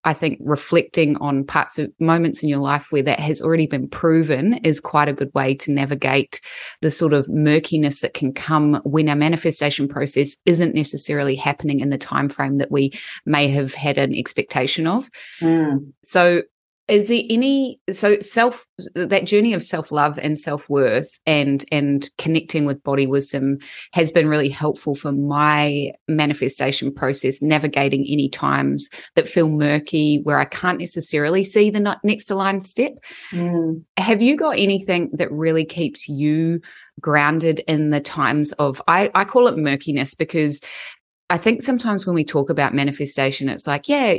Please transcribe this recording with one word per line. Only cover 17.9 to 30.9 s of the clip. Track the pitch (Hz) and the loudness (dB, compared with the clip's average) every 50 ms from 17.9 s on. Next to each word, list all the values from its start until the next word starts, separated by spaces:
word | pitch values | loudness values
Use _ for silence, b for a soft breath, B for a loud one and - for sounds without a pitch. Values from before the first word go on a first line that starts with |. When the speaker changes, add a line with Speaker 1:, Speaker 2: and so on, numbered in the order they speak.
Speaker 1:
so | 190 - - 202 208 202 | -6 0 2 2 2 2
self, | 202 - - 233 226 247 240 - - _ _ - 185 - - | 0 -2 0 2 2 2 0 -4 -16 _ _ -20 -18 -12 -6
that | 170 180 - 190 196 190 | -6 -2 0 0 0 0
journey | 185 208 208 214 233 214 | 2 2 4 4 4 2
of | 175 | 0
self-love | - - - 160 156 - 151 151 147 151 147 147 | -4 -4 -4 -6 -6 -2 0 2 2 2 0 -2
and | - 151 151 147 | -2 -2 -2 -2
self-worth | - - 147 147 - - 143 139 135 120 110 123 143 - _ _ - - | -4 -6 -6 -6 -4 -2 2 4 4 4 4 2 0 -4 _ _ -2 0
and, | 156 147 143 139 139 139 - - | 2 2 2 2 0 -2 -2 -2
and | - 147 143 143 143 139 139 - _ - | -2 0 0 2 0 0 -2 -4 _ -8
connecting | - 160 160 160 160 - - 160 147 | -4 0 0 0 0 -2 -2 -2 0
with | 143 139 143 | -2 -2 -4
body | - 139 139 139 139 | -4 -2 0 0 0
wisdom | 131 135 143 139 - - 143 131 135 139 139 B B B B B B B | 2 2 0 -2 -2 -4 -2 -2 -2 -2 -4 B B B B B B B
has | 175 170 156 | 0 0 2
been | 160 170 156 151 | 4 2 4 4
really | 151 151 143 139 | 2 2 0 0
helpful | 135 - 151 151 - - - 151 143 | -2 -2 -2 -2 -2 -2 -4 -6 -6
for | 143 - 147 | -4 -4 -4
my | 139 139 143 143 143 143 151 151 151 147 147 147 143 143 139 139 - _ _ - | -2 -2 -2 0 0 2 4 4 4 4 2 0 0 -2 -4 -6 -8 _ _ -2
manifestation | 156 156 151 147 147 - 131 - - - 135 131 131 - - 139 | 0 0 2 0 0 0 -2 -4 -2 -2 -2 -2 -2 -2 -4 -4
process, | 139 - - 131 139 139 - 131 135 - - | -6 -2 -2 -2 -2 0 -2 -2 -2 0 0
navigating | 151 156 151 147 160 - 139 139 135 - 139 139 139 | 2 2 2 0 0 0 0 0 0 0 0 -2 -2
any | 143 147 139 135 | -2 -2 -2 -2
times | - - - 139 139 139 139 139 139 143 - - B B B B B | -4 -4 -2 -2 0 0 0 0 -2 -2 -6 -8 B B B B B
that | - 151 - | 0 0 0
feel | - 180 165 156 | 2 2 2 2
murky, | 151 151 147 147 147 151 147 - - 160 151 151 147 143 143 | 2 2 2 2 2 0 -2 -2 -2 0 2 2 2 0 0
where | 147 147 143 | 0 2 2
I | 139 | 0
can't | 139 - - - 180 180 - | 0 -4 -6 -4 -4 -4 -4
necessarily | 175 170 | -4 -6